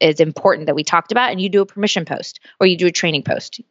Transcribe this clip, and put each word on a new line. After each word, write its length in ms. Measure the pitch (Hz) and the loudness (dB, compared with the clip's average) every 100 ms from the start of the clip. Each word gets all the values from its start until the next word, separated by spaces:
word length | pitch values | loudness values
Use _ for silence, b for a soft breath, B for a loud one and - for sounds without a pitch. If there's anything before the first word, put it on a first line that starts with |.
as 180 | 160 151 | 0 4
important 480 | 160 - 196 165 156 | 0 2 0 0 -2
that 80 | |
we 80 | 147 | -4
talked 300 | 147 170 - | 0 0 0
about," 180 | 226 254 | -2 0
and 100 | 185 | -2
you 80 | 190 | 0
do 120 | 196 | 0
a 60 | 196 | 0
permission 380 | 202 208 190 | -2 -2 -2
post 360 | 160 - - - b b | -4 -8 -10 -16 b b
or 80 | 190 | 2
you 100 | 170 | 4
do 100 | 180 | 0
a 20 | |
training 300 | 170 170 151 | 0 -2 -2
post, 380 | - - - - - | -2 -4 -6 -18 -4